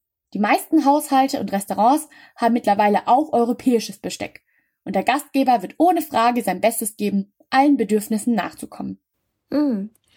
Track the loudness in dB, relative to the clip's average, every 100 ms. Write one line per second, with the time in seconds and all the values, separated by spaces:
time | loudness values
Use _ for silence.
0 | _ _ _ -4 0 0 0 2 4 2
1 | 2 0 0 -2 -4 -6 -4 0 2 2
2 | -2 -20 -20 -4 -2 0 0 2 2 2
3 | 2 2 2 0 0 0 0 0 0 -10
4 | -12 -10 -12 -14 _ _ _ _ -6 -2
5 | 0 -2 -2 -2 2 0 -2 0 2 2
6 | -2 0 0 0 -2 -2 -2 -2 -8 -6
7 | -4 -2 -4 _ -2 2 4 2 2 -2
8 | -2 -4 -2 -2 -4 -10 -16 -12 -12 -14
9 | _ _ _ _ -6 -2 -2 -4 -6 _
10 | _